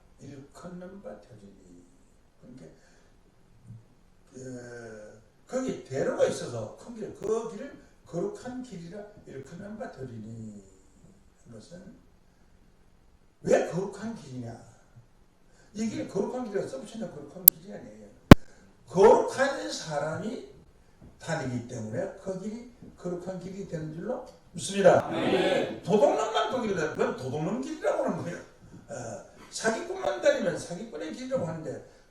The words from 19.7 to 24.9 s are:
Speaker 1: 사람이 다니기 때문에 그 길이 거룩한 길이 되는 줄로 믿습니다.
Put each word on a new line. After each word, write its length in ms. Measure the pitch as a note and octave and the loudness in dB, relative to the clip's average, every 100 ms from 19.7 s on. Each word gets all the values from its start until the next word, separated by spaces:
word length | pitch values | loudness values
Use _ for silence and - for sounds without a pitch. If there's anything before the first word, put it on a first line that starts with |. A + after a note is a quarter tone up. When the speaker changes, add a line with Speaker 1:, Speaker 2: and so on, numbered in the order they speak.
Speaker 1:
사람이 800 | - D#3+ D3 D#3 E3 G#3+ - - - - - - - - - | -6 -4 -4 -2 -4 -4 -6 -10 -18 -20 -20 -20 -20 -20 -14
다니기 480 | - D3+ C3 A#2+ A2+ | -4 -4 -2 -4 -6
때문에 460 | A#2 G#2+ B2+ G3 - | -8 -4 -4 -4 -6
그 160 | G3 F3+ | -8 -6
길이 320 | G#3 A#3 - - - - | -6 -10 -12 -18 -20 -10
거룩한 420 | F3+ F3 F#3+ F#3 | -6 -6 -6 -8
길이 280 | F3+ F#3+ F#3+ | -8 -10 -8
되는 260 | D#3+ D#3 | -6 -6
줄로 320 | D#3 G#3 C4 - - - | -6 -4 -4 -6 -18 -14
믿습니다. 540 | - - G3 F3+ | -8 -4 8 10